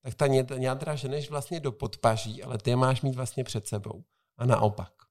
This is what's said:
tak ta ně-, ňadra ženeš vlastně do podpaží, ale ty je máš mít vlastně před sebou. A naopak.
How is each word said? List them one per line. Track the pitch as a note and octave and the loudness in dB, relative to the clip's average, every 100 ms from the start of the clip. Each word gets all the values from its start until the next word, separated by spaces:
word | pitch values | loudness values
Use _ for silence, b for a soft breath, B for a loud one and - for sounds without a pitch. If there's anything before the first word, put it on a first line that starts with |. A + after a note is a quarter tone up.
tak | B2+ | -10
ta | - C#3+ | 0 4
ně-, | C3 B2 C3 | 4 2 -2
ňadra | C3 C3+ D3 | -2 -2 -4
ženeš | D3 C3 D3 C#3 | -4 -4 -4 -4
vlastně | D3 - E3+ | -6 -6 -4
do | D3 | -4
podpaží, | G#2+ A#2 - A#2 - A2 A#2+ | -4 -8 2 2 2 -4 -10
ale | C3 A#2+ | -6 -4
ty | B2+ | 2
je | B2 | 4
máš | C3 C3+ | 4 2
mít | C#3 | 0
vlastně | B2+ B2+ - | -2 -4 -6
před | A#2+ A2+ - | -4 -6 -4
sebou. | G#2 G#2 - - _ _ - | -6 -6 -12 -14 _ _ -2
A | B2 | 2
naopak. | A#2 G#2+ G2+ F#2 _ _ | 4 4 0 -10 _ _